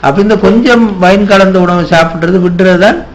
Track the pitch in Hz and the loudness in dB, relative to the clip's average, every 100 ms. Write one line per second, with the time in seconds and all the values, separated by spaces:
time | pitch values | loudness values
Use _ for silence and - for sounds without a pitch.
0 | 139 165 208 208 190 220 247 240 220 185 | -2 -2 0 0 0 0 2 0 0 0
1 | 185 202 202 196 190 185 180 175 170 165 | 0 2 2 2 2 0 0 -2 0 0
2 | 165 165 170 185 180 175 185 180 202 339 | 0 -4 -2 0 -2 0 0 2 0 -2
3 | - | -10